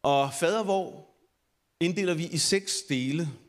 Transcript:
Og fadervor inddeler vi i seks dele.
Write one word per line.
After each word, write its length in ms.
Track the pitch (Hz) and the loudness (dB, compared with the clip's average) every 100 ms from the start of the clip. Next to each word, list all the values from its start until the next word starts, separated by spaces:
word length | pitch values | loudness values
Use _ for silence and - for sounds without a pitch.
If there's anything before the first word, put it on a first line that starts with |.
Og 300 | 139 139 139 | 4 2 2
fadervor 760 | - 170 220 202 190 180 - - _ _ _ _ _ _ _ | 0 0 0 0 -2 -2 -12 -20 _ _ _ _ _ _ _
inddeler 340 | 170 185 185 | 0 2 0
vi 120 | 165 170 | 0 -2
i 120 | 160 | 0
seks 440 | - 196 196 - - | 2 2 0 -6 -2
dele. 400 | 135 131 151 156 131 | -2 0 -2 -2 -6